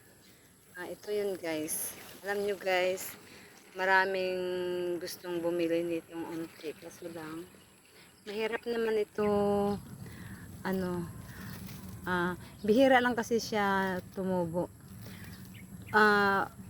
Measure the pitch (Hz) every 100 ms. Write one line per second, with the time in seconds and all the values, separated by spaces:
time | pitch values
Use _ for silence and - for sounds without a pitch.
0 | - - - - - - - - 180 175
1 | - 208 202 185 165 156 156 151 - -
2 | - - 190 202 202 190 190 185 185 185
3 | - - - - - - - 185 185 190
4 | 190 190 185 185 185 180 180 180 180 175
5 | 175 - 180 175 170 175 165 170 170 165
6 | - 165 160 165 160 - 160 135 165 -
7 | 175 165 156 160 180 - - - _ -
8 | - - - 208 220 233 240 233 226 220
9 | 208 - 208 202 202 202 202 202 - -
10 | - - - - - - 185 190 180 180
11 | 170 - - - - - - - - -
12 | - 180 175 175 - - 208 214 269 254
13 | 247 233 226 233 - 220 202 196 190 180
14 | - - 190 185 170 170 170 - - -
15 | - - - - - - - - - 220
16 | 214 208 202 196 - - -